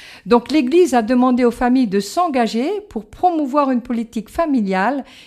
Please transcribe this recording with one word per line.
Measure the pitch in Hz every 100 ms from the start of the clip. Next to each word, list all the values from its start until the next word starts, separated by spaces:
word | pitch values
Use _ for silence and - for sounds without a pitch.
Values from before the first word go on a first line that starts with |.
| - - 185
Donc, | 240 240
l'Église | 302 247 339 339
a | 247
demandé | 214 254 254 247
aux | 240
familles | 233 247 262 233
de | 196
s'engager | 202 339 349 254 226 220 285 403 415
pour | 220 -
promouvoir | - 359 330 277 294 277
une | 247
politique | 233 240 226 226 -
familiale | - 320 269 196 185 208 277 - -